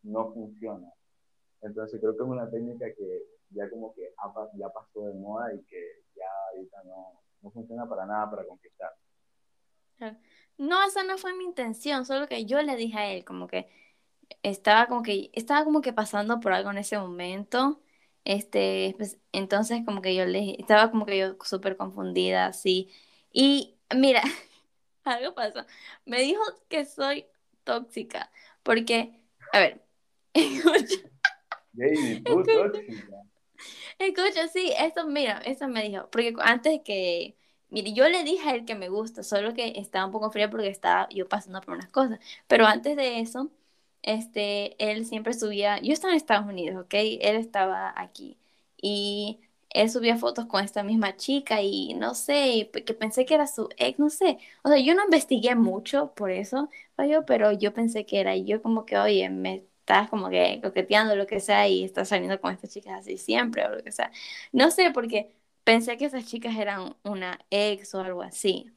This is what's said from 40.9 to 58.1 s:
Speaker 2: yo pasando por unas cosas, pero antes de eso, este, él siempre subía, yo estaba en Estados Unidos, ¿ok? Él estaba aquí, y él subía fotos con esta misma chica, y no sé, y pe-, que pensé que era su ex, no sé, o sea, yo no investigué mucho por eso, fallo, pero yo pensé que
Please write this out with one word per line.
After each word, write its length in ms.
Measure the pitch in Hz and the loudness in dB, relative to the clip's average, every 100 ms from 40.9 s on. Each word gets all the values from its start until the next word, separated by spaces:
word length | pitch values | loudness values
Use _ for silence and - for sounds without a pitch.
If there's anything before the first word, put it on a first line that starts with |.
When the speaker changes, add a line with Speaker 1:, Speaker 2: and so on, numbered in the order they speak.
| 175 196 | 4 2
Speaker 2:
yo 180 | 196 185 | -4 -4
pasando 320 | 208 190 190 | -4 -6 -14
por 140 | - | -10
unas 140 | 175 185 | -12 -4
cosas, 300 | - 262 220 - - _ | 0 0 0 -12 -20 _
pero 200 | 233 220 | 8 8
antes 300 | 220 240 294 | 6 0 0
de 240 | 262 233 | -2 -2
eso, 300 | 226 247 277 _ _ _ _ _ | -4 -6 -8 _ _ _ _ _
este, 760 | - 220 226 - 202 202 202 - 214 | -4 -4 -4 -4 -2 -2 -4 -4 -2
él 140 | 214 226 | -2 -4
siempre 260 | 220 220 | -6 -4
subía, 440 | 233 214 202 202 202 | -4 -4 0 0 0
yo 120 | 214 | 0
estaba 200 | 302 381 | 0 2
en 40 | 330 | 0
Estados 280 | 302 208 202 | 4 2 2
Unidos, 380 | 190 170 185 | -6 -6 -6
¿ok? 100 | 180 | -2
Él 420 | 202 220 220 202 220 | 0 0 2 2 2
estaba 560 | 226 208 190 190 190 - | 0 0 0 0 -4 -8
aquí, 420 | 185 - - - _ _ _ _ | -12 -14 -18 -20 _ _ _ _
y 600 | 196 202 202 202 208 220 _ _ _ | -4 -2 -2 -4 -6 -10 _ _ _
él 200 | - 220 | 2 2
subía 260 | 240 233 233 | 4 2 2
fotos 280 | 240 240 233 | 0 -4 -4
con 160 | 196 | -2
esta 200 | 202 - | -2 -4
misma 340 | 202 226 202 196 | 0 2 2 -2
chica, 460 | - 277 277 214 | -2 -2 0 0
y 320 | 202 202 - | 0 -2 -4
no 200 | 180 214 | -4 -4
sé, 340 | 240 - 285 269 | -4 0 2 4
y 160 | 233 208 | 2 -2
pe-, 180 | 214 | -8
que 100 | 220 | -6
pensé 300 | 220 220 214 254 | -4 -2 0 4
que 80 | |
era 120 | 311 294 | 4 2
su 220 | - 220 - | -2 -8 -2
ex, 220 | 240 269 | -2 2
no 120 | 294 | 0
sé, 280 | - 381 262 - - | 4 2 2 -8 -6
o 60 | - | 6
sea, 100 | 294 | 6
yo 160 | 262 | 8
no 100 | 359 | 6
investigué 500 | 415 320 - 254 226 | 6 4 6 2 4
mucho 600 | 240 226 190 233 277 294 | 4 4 2 -2 -2 -2
por 160 | - 208 | -4 -4
eso, 380 | 185 208 254 294 - - - | -2 -4 -4 -4 -8 -20 -2
fallo, 280 | 277 302 311 | 2 2 4
pero 260 | 240 214 | 4 4
yo 200 | 202 208 | 4 0
pensé 320 | 214 233 226 | 0 -2 -2
que 140 | 208 | -2